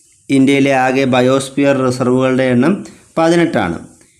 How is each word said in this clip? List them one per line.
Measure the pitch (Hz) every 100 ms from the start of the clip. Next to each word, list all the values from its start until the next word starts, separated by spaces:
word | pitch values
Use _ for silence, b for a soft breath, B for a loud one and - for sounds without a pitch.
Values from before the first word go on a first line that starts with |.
| b b -
ഇന്ത്യയിലെ | 135 135 139 139
ആകെ | 135 131 127
ബയോസ്ഫിയർ | 135 127 127 135 135 - 143 135 127
റിസർവുകളുടെ | 127 123 127 131 127
എണ്ണം | 131 123 143 196 B B B -
പതിനെട്ടാണ്. | 165 170 165 123 90 85 - - b b